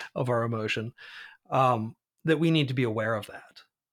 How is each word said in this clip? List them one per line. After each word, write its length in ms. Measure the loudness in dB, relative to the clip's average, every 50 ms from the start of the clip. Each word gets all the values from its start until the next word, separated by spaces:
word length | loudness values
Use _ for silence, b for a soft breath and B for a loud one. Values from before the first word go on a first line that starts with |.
| B B -4
of 140 | -2 0 0
our 140 | 0 0 0
emotion, 500 | 0 -2 -2 -2 -2 -2 -4 -4 -6 B B B B B B B B B B _ -2
um, 480 | 2 2 4 4 2 2 -2 -6 -8 _ _ _ _ _ 0
that 160 | 0 2 4
we 100 | 4 4
need 200 | 4 4 2 2
to 40 | 0
be 100 | 0 0
aware 300 | 0 0 -2 -2 0 -2
of 140 | -2 -4 -8
that, 360 | -14 -18 -18 -20 _ -20 -20 _ _ _ _ _